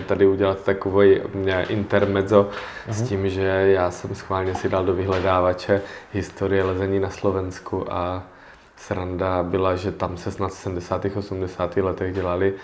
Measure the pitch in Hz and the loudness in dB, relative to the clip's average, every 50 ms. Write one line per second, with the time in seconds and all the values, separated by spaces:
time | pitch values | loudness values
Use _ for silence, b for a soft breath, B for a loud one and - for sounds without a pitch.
0 | - - 98 92 101 98 95 95 101 95 95 - - 98 98 98 - 98 92 101 | 0 0 2 6 6 6 6 4 2 2 2 0 0 -2 -2 0 0 0 4 6
1 | 101 98 95 - - - 104 98 95 95 92 90 90 - 110 104 101 - 104 98 | 8 8 6 6 2 -2 -4 -2 0 0 0 0 0 0 -2 -2 -2 0 2 2
2 | 101 98 98 98 95 104 107 101 101 101 B B B B B B B 110 107 104 | 2 2 2 2 2 4 6 6 6 4 B B B B B B B -6 -4 -4
3 | 120 127 101 95 98 98 92 95 95 95 95 95 95 98 98 95 90 87 90 - | -2 -2 -2 -2 0 0 0 0 0 0 2 4 4 6 6 4 4 0 -2 -4
4 | - 92 95 - - - 95 95 95 92 92 - - 90 95 95 92 95 90 92 | -8 -8 -8 -8 -6 -4 -2 -2 -2 -2 -2 -2 -2 0 0 0 2 2 0 0
5 | 95 95 95 90 92 95 92 92 90 90 90 - - - 101 95 - B B B | 0 0 0 2 2 2 2 4 4 2 0 0 0 2 2 2 0 B B B
6 | B B - 98 87 - - - 98 95 98 98 92 95 92 92 98 98 98 98 | B B -4 -4 -4 -4 -4 -4 -2 0 2 2 2 2 0 0 0 0 0 0
7 | 95 92 - - - 101 92 95 92 92 90 - - - 92 95 - - - 92 | -2 -2 -4 -2 -2 0 0 0 -2 -6 -8 -10 -10 -6 -6 -6 -4 -4 -4 -4
8 | 87 90 92 90 92 - B B B B B B B B - - - - 101 95 | -4 -4 -4 -6 -8 -12 B B B B B B B B -20 -14 -10 -8 -6 -6
9 | 90 90 90 87 95 92 92 90 87 87 92 95 95 92 92 87 101 98 85 - | -4 -4 -4 -2 -2 0 0 0 0 0 0 0 2 2 0 0 -2 -4 -4 -4
10 | 92 87 90 85 - 101 98 - 98 92 - - - 98 90 87 87 - 92 90 | -4 -6 -6 -6 -8 -8 -6 -4 -4 -4 -6 -6 -8 -6 -6 -6 -4 -4 -4 -2
11 | 101 98 101 104 98 - 98 92 92 90 - - 90 87 - 101 95 92 87 - | -2 -4 -4 -4 -6 -6 -6 -6 -6 -6 -4 -4 -4 -2 0 0 0 0 0 -2
12 | 101 92 90 95 90 87 87 90 95 98 98 B | -4 -4 -2 -2 -2 -2 0 2 2 0 0 B